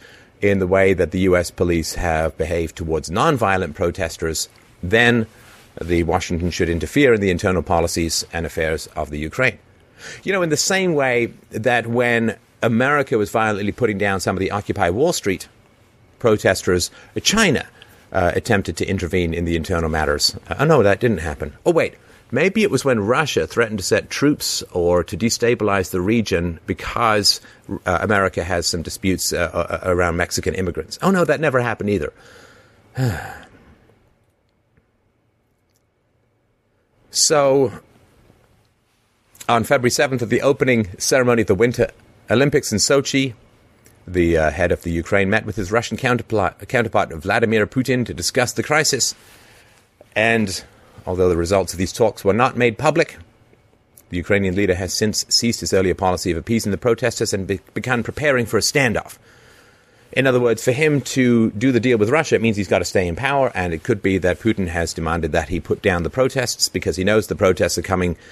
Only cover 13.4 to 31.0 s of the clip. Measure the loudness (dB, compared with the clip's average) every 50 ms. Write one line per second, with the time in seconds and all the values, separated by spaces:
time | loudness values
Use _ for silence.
13.4 | 0 0 -2 -2 -4 -6 -2 -2 -2 -2 0 0 0 0 0 -2 -2 -2 -2 -2
14.4 | -2 -2 -4 -4 -4 -4 -2 0 0 0 2 2 0 0 0 0 -2 -2 -4 -4
15.4 | -6 -14 _ _ _ _ _ _ _ _ _ _ _ _ _ _ 2 2 2 4
16.4 | 4 2 2 2 2 0 0 2 0 -2 -8 -14 -20 -12 -10 -4 -2 0 2 4
17.4 | 4 4 2 0 -2 -8 -14 -20 -20 -20 -20 -20 -14 _ -2 0 0 2 0 0
18.4 | 0 2 0 2 0 -2 -4 -4 -4 -2 -2 -2 -2 0 0 0 0 0 -2 -2
19.4 | -2 0 -2 -2 -2 -2 -2 -2 0 0 0 0 0 0 0 0 0 -2 -4 -6
20.4 | -8 -8 -4 0 2 4 4 6 6 4 4 2 2 0 0 -2 -4 -6 -6 -6
21.4 | -8 -10 -10 -2 -2 0 2 2 0 -2 -4 -12 _ -20 -20 -20 _ _ -2 0
22.4 | 0 0 2 0 0 2 0 0 2 2 2 2 2 2 0 0 0 0 0 -2
23.4 | -2 0 0 -2 -2 0 -2 -6 -2 0 0 0 0 -4 -2 0 2 2 2 0
24.4 | -2 -6 -6 -6 -8 -6 -2 0 2 2 2 2 0 -2 -4 -2 -2 -2 0 0
25.4 | 0 0 0 0 0 0 0 0 0 -2 -2 -2 0 2 2 0 0 0 0 0
26.4 | 0 -2 -6 -6 -6 -8 -6 -6 -8 -6 -2 0 2 2 2 2 2 0 0 -2
27.4 | -6 -20 -20 -20 _ -10 -10 -6 -2 -2 0 0 2 2 2 2 2 2 0 -4
28.4 | -4 -2 -2 -2 -2 -4 -4 -6 -6 -8 -8 -4 -2 -2 -2 0 -2 -4 -2 -2
29.4 | -2 -2 -2 -4 -4 -4 -6 -4 -2 0 0 2 2 2 0 0 -2 -2 -4 -4
30.4 | -4 -4 -4 -2 -4 -4 -4 -6 -8 -10 -8 -2